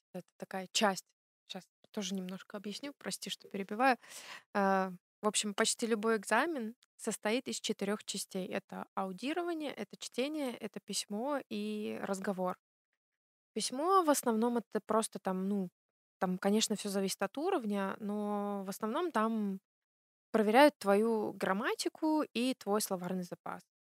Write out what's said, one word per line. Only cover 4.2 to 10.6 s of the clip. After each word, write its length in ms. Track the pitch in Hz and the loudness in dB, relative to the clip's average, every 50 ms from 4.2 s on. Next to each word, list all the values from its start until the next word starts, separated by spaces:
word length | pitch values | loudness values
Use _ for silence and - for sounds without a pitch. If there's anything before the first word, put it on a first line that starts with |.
| - - - - - _ - | -16 -16 -16 -18 -12 _ 0
Э, 380 | 208 196 196 196 190 190 190 180 180 _ _ _ _ - | 2 4 6 6 4 2 0 -2 -8 _ _ _ _ 0
в 60 | 214 | 0
общем, 260 | - - - 208 202 | 2 2 0 0 2
почти 320 | - 220 208 - - 247 220 | 2 2 2 2 0 0 0
любой 280 | 233 208 208 226 226 214 | 0 2 2 2 2 0
экзамен 560 | 202 - 220 233 285 339 330 269 226 214 240 _ _ _ _ - | 2 2 2 2 4 2 0 -4 -4 -6 -8 _ _ _ _ -8
состоит 500 | - 226 202 - - 214 220 262 - - | -6 -4 -4 -2 0 0 0 0 -2 -4
из 120 | 226 - | -6 -4
четырёх 440 | - - 214 - 202 190 208 208 - | -4 -4 -4 -2 -2 -2 -2 -4 -4
частей. 420 | - - 196 - - - 190 185 - | -8 -8 -8 -8 -6 -6 -6 -6 -4
Это 380 | 202 202 - _ 185 190 190 - _ | -6 -6 -6 _ -10 -10 -10 -8 _
аудирование, 800 | - 196 190 190 180 - 269 320 359 349 349 339 320 302 277 - | -4 -4 -4 -6 -6 -6 -4 -4 -4 -4 -4 -4 -4 -6 -6 -6
это 240 | - 214 - - - | -8 -10 -10 -12 -12
чтение, 540 | - - - - 254 294 311 311 285 254 233 | -14 -8 -4 -4 -2 -2 -2 -2 -4 -4 -4
это 240 | - | -6